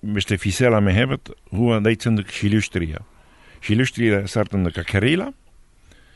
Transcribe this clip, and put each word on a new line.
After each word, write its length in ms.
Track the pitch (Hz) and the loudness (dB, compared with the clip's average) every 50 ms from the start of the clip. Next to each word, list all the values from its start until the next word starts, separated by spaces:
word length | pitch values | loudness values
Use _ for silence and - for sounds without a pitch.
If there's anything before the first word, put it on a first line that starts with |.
beste 360 | - 104 104 101 - - 104 92 | -6 -4 -4 -4 0 0 -2 -2
fizela 420 | - 98 90 - 127 123 117 107 | 0 -2 0 2 4 4 4 4
mehebet, 520 | 101 98 92 104 123 131 139 - - - - _ _ - | 4 4 4 2 2 0 -2 -6 -8 -14 -20 _ _ -8
hua 300 | - 95 120 120 117 107 | -2 0 2 2 2 2
deitzen 360 | 104 113 117 110 - 120 113 | 2 2 2 2 0 0 0
duk 140 | 104 95 - | 0 -2 -4
xilustria. 720 | - - - 101 104 110 101 - - - 85 78 76 - - - _ - - - _ _ - - - - - | -8 -2 0 2 2 2 0 0 -4 -4 -4 -4 -6 -10 -14 -18 _ -20 -20 -20 _ _ -20 -20 -20 -14 -4
Xilustria 580 | - 104 113 131 120 - - 120 110 104 98 98 | -2 0 0 0 -2 -2 -2 0 2 2 0 -2
sartzen 380 | 95 - 113 104 - - 98 92 | -2 -2 -4 -4 -2 -2 -2 -2
duk 140 | 85 - 98 | -2 -2 -6
akarila, 500 | 85 - - 98 101 127 156 185 190 277 269 _ _ _ _ - - _ _ _ _ - - - - _ _ | -8 -2 0 0 2 2 0 0 -4 -8 -10 _ _ _ _ -20 -20 _ _ _ _ -20 -20 -20 -20 _ _